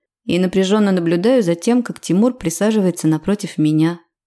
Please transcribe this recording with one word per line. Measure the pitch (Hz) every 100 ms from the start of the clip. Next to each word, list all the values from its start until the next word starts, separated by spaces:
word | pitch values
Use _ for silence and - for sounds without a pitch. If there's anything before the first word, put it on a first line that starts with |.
| _ _
и | - 170
напряжённо | 185 190 190 214 202
наблюдаю | 185 170 175 214 262
за | 175
тем, | 170 233 247
как | 233 -
Тимур | - 175 240 247
присаживается | 165 - 208 220 185 170 160
напротив | 156 - 202 170 -
меня, | 151 156 160 175 _ _